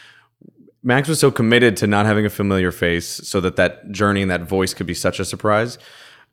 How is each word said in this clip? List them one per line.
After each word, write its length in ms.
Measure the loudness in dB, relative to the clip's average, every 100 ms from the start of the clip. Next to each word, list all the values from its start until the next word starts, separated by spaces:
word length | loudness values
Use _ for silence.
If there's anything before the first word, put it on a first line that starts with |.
| -20 _ _ _ -20 _ _ _
Max 260 | 0 0 0
was 120 | 0
so 100 | 2
committed 460 | 2 2 6 6 4
to 80 | 0
not 200 | 2 2
having 180 | 2
a 60 | 0
familiar 420 | -2 0 0 0
face 340 | 0 0 0 -4
so 340 | -12 -6 -2
that 160 | -2 0
that 340 | 0 -2 -12
journey 300 | -2 0 2
and 80 | 0
that 120 | -4
voice 300 | -2 -2 -2
could 140 | -4 -8
be 80 |
such 260 | -4 -4 -4
a 40 |
surprise. 520 | -8 -4 0 0 -2 -8 -20 -20 -20 -20 _